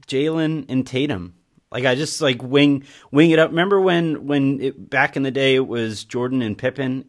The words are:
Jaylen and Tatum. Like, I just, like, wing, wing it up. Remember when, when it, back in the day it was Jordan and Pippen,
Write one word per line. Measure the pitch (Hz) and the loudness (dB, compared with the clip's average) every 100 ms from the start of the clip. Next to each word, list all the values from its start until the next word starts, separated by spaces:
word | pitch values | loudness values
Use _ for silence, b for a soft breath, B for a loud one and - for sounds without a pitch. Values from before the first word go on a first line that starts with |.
| - | -6
Jaylen | 135 151 160 156 160 - | -2 -2 0 -2 -2 -4
and | 131 127 | -4 -2
Tatum. | 131 143 104 90 - _ _ _ | -2 -2 -4 -10 -16 _ _ _
Like, | 117 | -4
I | 131 127 | 0 0
just, | 151 - | -2 -2
like, | 147 123 | 0 0
wing, | 123 139 143 139 B B B | 0 4 4 2 B B B
wing | 143 165 | 4 6
it | 160 | 6
up. | 160 | 2
Remember | 165 185 202 | 2 2 2
when, | 190 175 165 151 139 | 2 2 0 -4 -2
when | 143 139 139 | 0 0 0
it, | 135 - 98 | -4 -8 -4
back | 135 147 - | 0 0 0
in | |
the | 135 | -4
day | 131 135 131 | 0 2 2
it | 131 | 0
was | 120 113 104 - | -2 -4 -6 -8
Jordan | 123 123 131 | -6 -4 -2
and | 113 104 | -2 -4
Pippen, | 127 131 131 131 | -4 -4 -4 -6